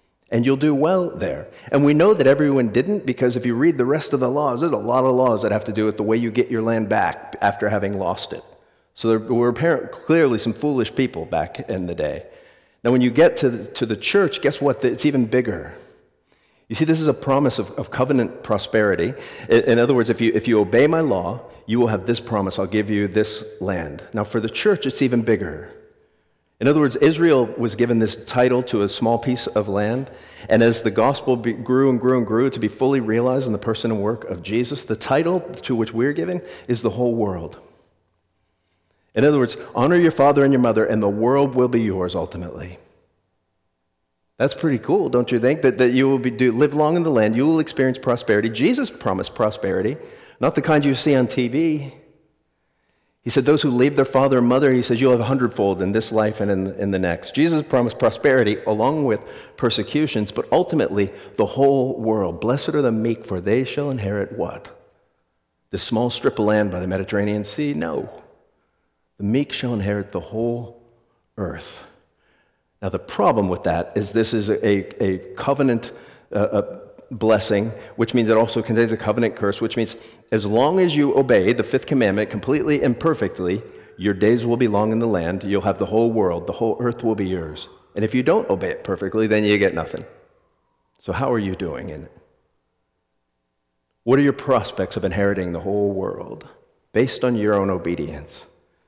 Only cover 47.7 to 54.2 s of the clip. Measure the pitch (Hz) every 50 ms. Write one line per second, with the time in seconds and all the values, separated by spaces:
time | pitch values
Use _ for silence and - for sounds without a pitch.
47.7 | - - 135 131 127 - - 131 120 120 - - 107 104 107 113 110 107 131 196
48.7 | 254 269 277 - - - - 110 95 92 92 - - - 107 107 104 - - 98
49.7 | 95 92 95 110 147 151 - - - - - - - _ 123 131 - - - -
50.7 | 156 147 143 143 135 123 - 156 143 131 123 120 - - 123 117 120 143 165 165
51.7 | 156 147 139 135 - - _ _ _ _ _ _ _ _ _ _ _ _ _ _
52.7 | _ _ _ _ _ _ _ _ _ _ _ 120 - 143 127 131 151 151 - 147
53.7 | 123 123 127 143 147 143 135 131 - 131